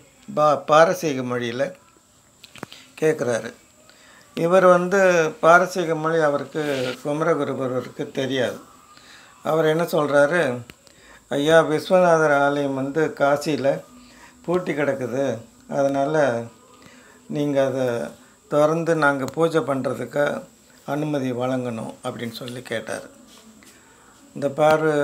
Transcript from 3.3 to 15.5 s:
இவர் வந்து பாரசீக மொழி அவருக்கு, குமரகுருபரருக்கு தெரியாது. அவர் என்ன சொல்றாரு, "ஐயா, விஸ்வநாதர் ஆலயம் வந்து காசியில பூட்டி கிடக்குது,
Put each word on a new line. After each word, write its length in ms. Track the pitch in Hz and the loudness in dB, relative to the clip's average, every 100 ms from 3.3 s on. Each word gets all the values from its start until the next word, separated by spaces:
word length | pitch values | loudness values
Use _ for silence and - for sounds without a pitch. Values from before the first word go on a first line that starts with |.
| 113 113 - _ _ _ - - - _ | -4 -6 -16 _ _ _ -20 -20 -20 _
இவர் 320 | - 165 185 180 | -4 2 6 6
வந்து 680 | 180 180 196 190 175 156 156 | 6 4 2 4 4 2 2
பாரசீக 540 | 160 175 180 185 165 156 | 6 6 6 -2 -4 -2
மொழி 260 | 156 165 | 0 2
அவருக்கு, 720 | 151 143 131 160 147 135 127 123 151 | 2 0 -4 -6 -4 -2 -4 -6 -6
குமரகுருபரருக்கு 1080 | 147 156 151 139 127 131 127 127 - 147 | -4 -2 -2 -2 -4 -4 -4 -8 -10 -10
தெரியாது. 480 | - 131 135 113 - - - - - - - - - | -6 -4 -2 -2 -4 -14 -20 -20 -20 -20 -20 -20 -10
அவர் 220 | - 160 156 | -4 0 2
என்ன 180 | 156 | 0
சொல்றாரு, 760 | 170 180 143 143 143 175 147 123 117 - _ _ - - _ | 0 -2 2 2 2 2 0 -4 -10 -20 _ _ -20 -20 _
"ஐயா, 320 | 139 147 165 | -2 4 4
விஸ்வநாதர் 800 | 147 156 - 185 180 165 156 143 | 4 -2 2 4 4 4 4 2
ஆலயம் 300 | 143 143 139 | 2 0 -2
வந்து 400 | 135 135 147 151 147 | -4 -4 -2 -2 0
காசியில 640 | 143 143 165 139 131 156 - - - - - - - | 0 0 -2 -2 0 -2 -8 -20 -20 -20 -20 -18 -4
பூட்டி 280 | 180 180 | -4 -2
கிடக்குது, 640 | 147 139 135 123 123 139 113 - | -2 -2 -2 -4 -4 -4 -4 -10